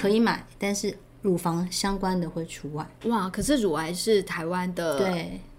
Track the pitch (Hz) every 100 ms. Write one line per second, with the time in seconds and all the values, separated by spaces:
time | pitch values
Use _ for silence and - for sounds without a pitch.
0 | 202 214 220 165 - - 202 202 208 -
1 | - - 202 175 175 170 180 - 196 196
2 | 190 185 165 165 165 - 143 151 156 -
3 | 226 233 185 196 202 294 202 151 160 180
4 | 220 208 185 175 165 180 185 175 165 139
5 | 190 175 170 185 -